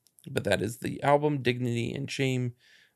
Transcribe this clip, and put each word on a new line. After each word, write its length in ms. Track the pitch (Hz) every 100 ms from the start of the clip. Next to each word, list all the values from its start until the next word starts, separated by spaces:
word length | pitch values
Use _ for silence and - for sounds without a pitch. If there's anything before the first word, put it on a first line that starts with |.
| _ _ -
but 140 | 131
that 160 | 104 92
is 160 | 104 120
the 240 | - -
album, 360 | 135 143 151 143
Dignity 500 | 127 123 123 120 120
and 140 | 143 131
Shame. 420 | - 135 127 123 - _ - _